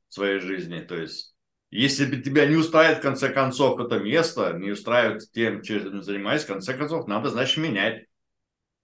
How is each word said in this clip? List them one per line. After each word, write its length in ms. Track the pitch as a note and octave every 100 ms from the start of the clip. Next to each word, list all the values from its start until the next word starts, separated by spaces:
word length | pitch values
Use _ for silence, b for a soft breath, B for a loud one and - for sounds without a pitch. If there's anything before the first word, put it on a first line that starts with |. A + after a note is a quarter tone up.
| _
в 60 |
своей 260 | - G2+ G2
жизни. 400 | F2+ F#2+ E2+ E2+
То 160 | E2 E2+
есть 400 | D#2+ - - _ _ _ _
если 360 | - C3+ C3+ C3+
бы 160 | B2+
тебя 240 | C3+ C#3+ C#3+
не 100 | D#3+
устраивает, 420 | D#3 D#3+ D#3+ D3
в 40 |
конце 260 | C#3+ B2+ C3+
концов, 500 | C#3 C3 - C3+ B2+
это 200 | A#2 A2
место, 560 | G2+ D#3 D#3+ B2 F#2
не 160 | E2+ G2
устраивает 600 | G2+ - B2 A2+ G#2 -
тем, 300 | A#2 A2+ G2
чем 200 | - G#2
ты 200 | F#2+ G2
занимаешься, 440 | F2 G2+ G2+ D3+ -
в 80 |
конце 200 | G2 A2+
концов, 320 | C3 D3 E3 -
надо, 220 | G#2 C3+
значит, 280 | A#2 C3+ D#3
менять 480 | D#3+ G2 G#2+ A2+ - _ _ _ _ _ _ _